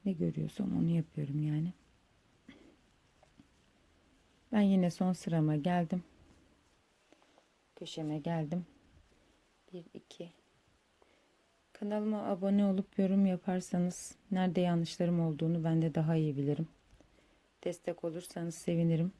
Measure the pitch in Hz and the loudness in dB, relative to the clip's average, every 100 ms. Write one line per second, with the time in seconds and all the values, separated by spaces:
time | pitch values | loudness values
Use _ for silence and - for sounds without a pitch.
0 | 202 170 170 156 156 - 196 175 165 170 | -2 0 -2 -2 -6 -4 -2 0 2 0
1 | 160 - 143 147 151 151 170 - _ _ | -2 -6 -4 -2 0 -2 -4 -8 _ _
2 | _ _ _ _ - - - _ _ _ | _ _ _ _ -20 -20 -20 _ _ _
3 | _ _ _ _ - _ _ _ _ _ | _ _ _ _ -20 _ _ _ _ _
4 | _ _ _ _ _ 220 202 190 175 - | _ _ _ _ _ 2 4 6 2 2
5 | 185 180 - 165 156 151 180 175 170 180 | 0 0 0 2 2 2 2 0 0 -4
6 | - - - - _ _ _ _ _ _ | -6 -20 -20 -20 _ _ _ _ _ _
7 | _ _ _ _ _ _ _ - 170 - | _ _ _ _ _ _ _ -16 -12 -6
8 | 156 151 147 165 151 170 175 - _ - | -4 -4 -2 -4 -2 -4 -6 -18 _ -20
9 | _ _ _ _ _ _ _ 180 170 165 | _ _ _ _ _ _ _ -18 -16 -20
10 | _ - 170 - _ _ _ _ _ _ | _ -16 -16 -16 _ _ _ _ _ _
11 | _ _ _ _ _ _ _ - 208 214 | _ _ _ _ _ _ _ -10 -6 -2
12 | 214 214 - 196 196 202 202 190 196 - | -2 -2 -2 -2 2 4 4 2 -2 0
13 | 190 196 196 180 - 185 180 180 180 - | 2 4 4 2 -2 -4 -2 -2 -2 -4
14 | - - _ 185 185 170 175 170 165 - | -14 -16 _ 0 2 2 2 2 0 -2
15 | 175 175 165 147 165 170 160 165 160 165 | 0 2 0 0 0 0 2 2 2 0
16 | 156 165 156 139 143 147 165 _ _ - | 2 2 2 0 0 -2 -4 _ _ -20
17 | - _ _ _ _ _ 175 175 - 170 | -20 _ _ _ _ _ -8 -6 -6 -6
18 | 170 160 175 - 170 165 - 170 165 165 | -6 -6 -10 -8 -8 -6 -2 2 4 4
19 | 175 - | 0 -4